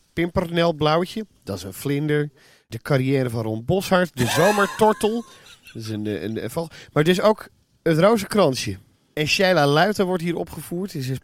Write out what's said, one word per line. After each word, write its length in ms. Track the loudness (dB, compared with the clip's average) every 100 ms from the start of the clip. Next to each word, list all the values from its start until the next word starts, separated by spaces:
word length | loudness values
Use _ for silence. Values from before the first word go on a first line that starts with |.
| _
pimpernelblauwtje, 1120 | -4 -2 -2 -2 0 0 2 2 2 0 -6 -12 _
dat 120 | -10 -10
is 60 |
een 100 | -10
vlinder. 580 | -8 -4 -2 0 0 -2 _ _ _ -16
De 100 | -12
carrière 480 | -2 0 2 0 0
van 120 | -4
Ron 220 | -4 -6
Boshart, 460 | -2 -2 2 2 0 -2
de 100 | -2
zomertortel, 1000 | 2 2 4 0 4 2 4 0 -2 -8 -18
<laughs> 280 | -20 -20 -18
dat 100 | -12
is 60 | -8
een, 180 | -6 -4
eh, 160 | -4
een, 200 | -4 -6
een 60 | -6
val. 180 | -8 -8 -12 -4
Maar 120 | 0
dus 160 | 2 4
ook 280 | 2 0 -4 _ _ _
het 160 | 0 4
rozenkransje. 800 | 4 4 0 2 2 2 -6 -10 _ _ _
En 140 | -4 -2
Sheila 400 | 2 4 4 4
Luiten 400 | 4 2 2 0
wordt 160 | 0
hier 140 | -2 -4
opgevoerd. 540 | -6 -10 -10 -8 -8
Ze 80 | -8
is 200 | -6 -6